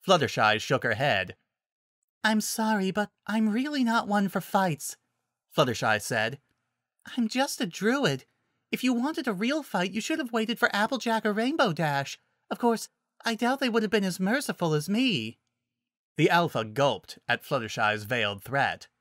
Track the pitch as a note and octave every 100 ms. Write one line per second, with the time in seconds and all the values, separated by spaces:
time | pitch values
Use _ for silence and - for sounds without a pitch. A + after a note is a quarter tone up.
0 | - F#3 B2+ - A2 G#2+ - C3 B2+ G#2
1 | C#3+ G#2+ F2+ - _ _ _ _ _ _
2 | _ _ G#3+ G#3+ G#3 - A3 G#3+ F#3+ F#3
3 | G#3 _ - G#3 A3 G#3 C4+ D4 B3 A3+
4 | G3 G3+ G3 G3 - G3+ F#3+ D3 - -
5 | _ _ _ _ _ - C#3 A2 B2 G#2+
6 | - A#2+ A2 C3+ _ _ _ _ _ _
7 | - - A3+ B3+ C#4 - G#3+ - G3+ C4
8 | A#3+ C3+ - _ _ _ _ A3 B3 A#3+
9 | B3+ D#4+ C4+ F#3 A3+ D4+ C#4 G3+ F3+ F#3+
10 | G#3+ D#4 C4+ A3+ A3 G#3+ A#3 G3+ G#3+ C4
11 | A#3 A3+ G#3+ G#3 A#3 D#4 C4 D#3 D#3+ C#3
12 | C#3 - _ _ _ - A#3+ A3+ - _
13 | _ _ - A3+ A#3+ C#4 C4 A3+ G#3+ G#3+
14 | G3 F3 F#3 B3 C#4 G3+ E3+ D3+ D3+ G3+
15 | C4 F3 A2 - _ _ _ _ _ _
16 | _ - D#3+ E3+ E3+ C3 A2+ G#2+ C#3 G#2+
17 | - - - A#2+ - C#3+ A2 - A2 G#2+
18 | G#2 B2 G#2+ G2+ - C3+ A#2+ F2 - _